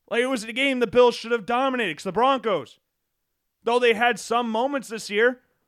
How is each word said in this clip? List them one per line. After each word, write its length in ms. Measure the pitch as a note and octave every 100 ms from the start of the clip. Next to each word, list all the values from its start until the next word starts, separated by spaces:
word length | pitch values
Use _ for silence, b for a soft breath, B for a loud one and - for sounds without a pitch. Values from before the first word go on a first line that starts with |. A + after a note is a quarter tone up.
| -
Like, 120 | A3+
it 60 | B3+
was 160 | C4
a 100 | A3
game 260 | A#3 C#4 B3+
the 80 | A#3
Bills 280 | A#3 B3 A#3
should 160 | A3+
have 140 | A#3 F#3
dominated, 520 | A#3+ C4+ B3+ G#3 D3+
'cause 60 |
the 80 | G3
Broncos, 680 | F3+ B3+ C4+ A3+ F3+ A#2+ - _ _ _ _ _ _ _ _
though 160 | - A#3+
they 140 | A#3+
had 260 | G#3+ A#3+ G#3
some 320 | - A#3 A#3
moments 380 | A3 C4 C#4 G3+
this 200 | A3 -
year, 320 | G3+ A#3 B3+ _ _